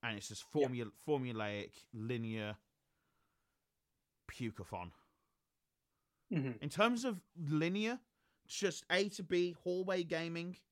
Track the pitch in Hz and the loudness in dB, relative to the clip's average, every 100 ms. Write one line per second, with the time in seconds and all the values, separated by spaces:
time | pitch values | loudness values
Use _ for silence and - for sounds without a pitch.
0 | 120 107 - 107 - 151 135 123 110 - | -4 -4 -6 -12 -4 2 2 2 -6 -8
1 | - 147 127 113 104 104 - - - 113 | 0 2 2 -2 -2 -2 -6 -12 -16 -8
2 | 110 123 113 110 107 104 _ _ _ _ | -4 -2 -2 -4 -4 -6 _ _ _ _
3 | _ _ _ _ _ _ _ _ _ _ | _ _ _ _ _ _ _ _ _ _
4 | _ _ - - 117 - 92 92 90 - | _ _ -18 -4 -4 -4 -8 -6 -6 -10
5 | _ _ _ _ _ _ _ _ _ _ | _ _ _ _ _ _ _ _ _ _
6 | _ _ _ 175 131 120 147 156 220 240 | _ _ _ 0 2 -2 -6 4 4 4
7 | 254 190 _ - 151 151 165 196 214 247 | 0 -2 _ -6 0 2 2 2 0 -2
8 | _ _ _ _ _ - 196 - - 180 | _ _ _ _ _ -2 0 -2 2 4
9 | 202 202 175 180 180 170 185 180 190 185 | 4 0 0 2 2 0 -2 0 0 0
10 | 170 165 165 170 170 180 _ | 0 0 0 -4 -6 -8 _